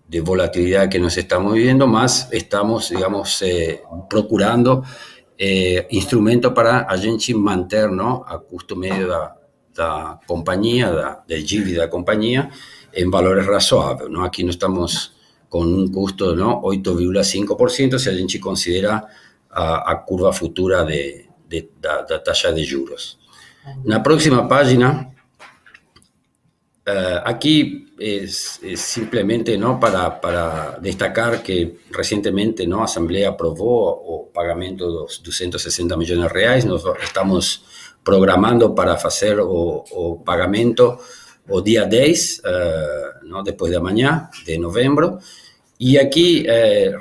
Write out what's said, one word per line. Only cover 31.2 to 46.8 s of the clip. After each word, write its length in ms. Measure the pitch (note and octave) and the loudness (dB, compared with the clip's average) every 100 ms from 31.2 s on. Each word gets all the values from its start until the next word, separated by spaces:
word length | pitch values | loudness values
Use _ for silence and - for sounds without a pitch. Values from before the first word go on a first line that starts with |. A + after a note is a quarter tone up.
| A#2 A#2 | 0 -2
que 340 | - F#2 E2 - _ | -2 -2 -2 -6 _
recientemente, 720 | - F#2 G#2 G2+ F#2+ G#2+ - F2 | -8 -2 -2 0 0 0 -2 -2
¿no? 160 | G2 | -2
A 40 | A2 | -2
Asamblea 440 | F2 E2 F#2 G2+ | -2 -2 0 0
aprobó 640 | G2 E2 D#2 G#2+ A#2+ F#2 | 0 -4 -2 0 2 2
o 380 | - F2+ D#2+ - | -2 -6 -10 -8
pagamento 540 | F2 E2+ E2+ F#2 F#2+ F2 | -6 -4 -4 -6 -6 -6
de 60 | |
los 280 | E2 D2 - | -6 -8 -12
doscientos 400 | F2 - F2+ E2 | -8 -6 -6 -6
sesenta 340 | D#2+ - F2 E2 | -6 -4 -2 -2
millones 280 | E2+ F2 | -2 0
de 60 | E2 | 0
reais. 360 | F2+ A2+ C3 A2 | 2 2 4 2
Nos 180 | E2+ F2 - | -2 -2 -4
estamos 600 | - F#2+ F#2+ F2+ - - _ - - _ | -4 -2 0 0 0 -6 _ -20 -20 _
programando 680 | - F#2+ F#2+ F#2 A2 A#2+ G#2+ | 2 4 4 4 4 4 4
para 200 | F#2+ F2 | 4 0
hacer 460 | E2 F2 - G#2 G#2 | 0 -2 -2 0 2
o, 80 | F#2 | 0
o 760 | F2 E2 D2+ - F#2 E2+ E2 | 0 0 -4 -8 -8 -6 -6
pagamento 760 | - F2 F2+ G#2 A#2+ A#2+ B2 - - - - - - | -4 -2 0 2 2 4 4 2 -12 -20 -20 -20 -4
o 140 | F#2+ | -2
día 240 | G2 A2+ G2 | 2 2 4
diez, 560 | A2+ D3 E3+ - - | 4 4 4 0 -4
eh, 800 | - F2+ F2 D#2+ D2+ D2 C#2 C2+ | -4 -2 0 -2 -4 -6 -8 -14
¿no? 220 | D#2+ F#2+ | -14 -10
Después 280 | G2 - E2+ | -8 -4 -2
de 80 | F2 | -2
mañana, 520 | F2+ G#2 C#3 D#3+ - - - | 0 2 2 0 -4 -16 -6
de 100 | E2 | -4
noviembre. 520 | E2+ G#2 C3 D3 F3+ F#3+ - - - _ _ - | -2 0 2 2 0 -2 -16 -20 -20 _ _ -4
Y 220 | B2+ C#3 | 4 6
aquí, 480 | C#3 D#3+ F3 D#3 A2+ | 6 4 4 4 2
eh, 460 | A#2 A2 G#2 | 4 4 4